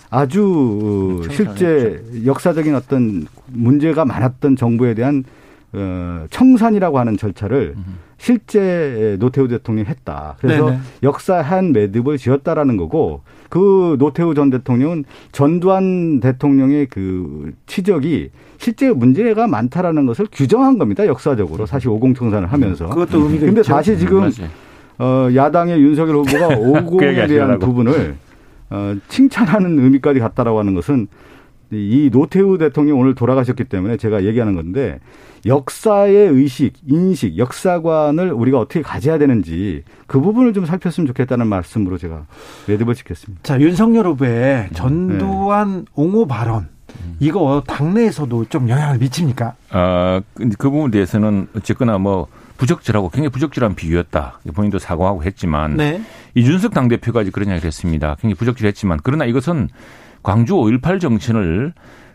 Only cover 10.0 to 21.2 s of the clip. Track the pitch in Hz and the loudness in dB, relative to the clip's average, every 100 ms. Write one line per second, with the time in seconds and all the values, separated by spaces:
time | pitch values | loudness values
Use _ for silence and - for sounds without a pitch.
10 | - 71 76 - - 151 127 127 131 - | -10 -12 -12 -4 0 2 2 -2 -6 -4
11 | 135 - - 180 143 185 185 113 104 110 | -2 -2 -2 -2 0 0 2 2 0 0
12 | 131 147 - 139 170 156 143 107 82 156 | -2 -2 0 -2 0 0 0 0 -2 -2
13 | 101 71 - - - 165 196 190 180 135 | -2 -4 -14 -20 -6 2 4 4 4 2
14 | 147 143 170 147 143 123 127 123 147 165 | 0 0 0 2 2 0 0 0 0 -2
15 | 139 - - - 143 175 180 190 190 180 | -8 -16 -10 0 2 2 2 2 2 0
16 | 170 135 127 131 143 135 135 147 139 - | 0 0 0 0 2 2 4 2 -2 -4
17 | 95 92 80 76 73 - - - 190 160 | -4 -4 -6 -10 -12 -14 -10 -6 0 0
18 | 151 120 67 - - - - 220 269 139 | 0 -4 -6 -14 -20 -10 -6 0 0 4
19 | 123 147 233 214 233 110 123 170 175 156 | 4 4 2 2 0 0 -2 -2 0 0
20 | 131 113 214 - 131 226 269 240 117 98 | 0 -2 -4 -2 2 4 4 2 0 0
21 | 208 127 | 0 0